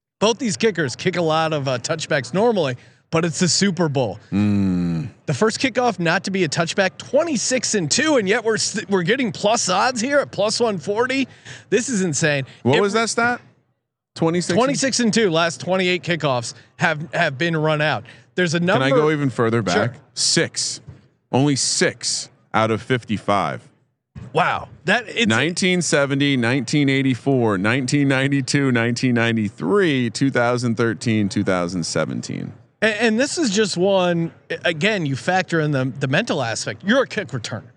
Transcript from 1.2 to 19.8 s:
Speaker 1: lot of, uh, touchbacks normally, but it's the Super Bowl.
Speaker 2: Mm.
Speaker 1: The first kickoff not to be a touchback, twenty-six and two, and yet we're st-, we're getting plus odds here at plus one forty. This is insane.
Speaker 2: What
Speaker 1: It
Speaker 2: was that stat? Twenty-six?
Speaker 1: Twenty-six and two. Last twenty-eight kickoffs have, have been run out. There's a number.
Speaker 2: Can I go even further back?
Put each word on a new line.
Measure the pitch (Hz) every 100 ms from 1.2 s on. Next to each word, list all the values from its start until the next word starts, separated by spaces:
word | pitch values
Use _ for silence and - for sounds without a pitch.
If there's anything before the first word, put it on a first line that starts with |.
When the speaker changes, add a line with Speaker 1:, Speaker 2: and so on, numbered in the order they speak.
Speaker 1:
lot | 160 156 160
of, | 151 135
uh, | 123
touchbacks | - 165 - 147 123
normally, | 180 240 208 139 123 - _ _
but | 160
it's | 170 -
the | 180
Super | - 202 175 160
Bowl. | 139 113 90 -
Speaker 2:
Mm. | 98 104 101 98 90 87 82 76 - -
Speaker 1:
The |
first | 131 220 -
kickoff | 262 233 247 185
not | 165 185
to | 202
be | 190
a | 165
touchback, | - 170 - 185 -
twenty-six | - 277 339 254 - 254 - 214
and | 151
two, | - 311 277
and | 190
yet | 233
we're | 220 208
st-, | - 220 190
we're | 190
getting | 170 269 233
plus | - 202 226 180
odds | 185 240 247
here | 254 285
at | 151
plus | - 208 -
one | 233 190
forty. | 185 208 247 269 254 - - - -
This | 220 247
is | 208
insane. | 185 139 160 143 123 -
Speaker 2:
What | 120 156
Speaker 1:
It |
Speaker 2:
was | 202
that | 220 226
stat? | - 240 240 - _ _ _ _ _ _ -
Twenty-six? | 165 175 170 180
Speaker 1:
Twenty-six | 262 269 269 220
and | 233
two. | 220 208
Last | 160 170 -
twenty-eight | 175 190 180 180
kickoffs | 165 170 147 123 117 - - -
have, | 170 151 165
have | 156 165 131
been | 170 160
run | 156 151
out. | 151 113 - - _ -
There's | 175 170
a |
number. | 175 220 135
Speaker 2:
Can |
I | 165
go | 151
even | 151 139
further | - 113 117
back? | 92 90